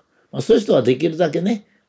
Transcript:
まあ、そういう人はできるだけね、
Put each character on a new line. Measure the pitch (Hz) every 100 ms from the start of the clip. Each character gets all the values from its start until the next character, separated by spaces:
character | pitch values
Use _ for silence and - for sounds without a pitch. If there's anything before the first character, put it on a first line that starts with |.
| _ _ _
ま | 131
あ、 |
そ | 139
う | 233
い |
う |
人 | 208
は | 165
で | 117 131
き | 165
る | 160
だ | 180
け | 165
ね、 | 180 220 - _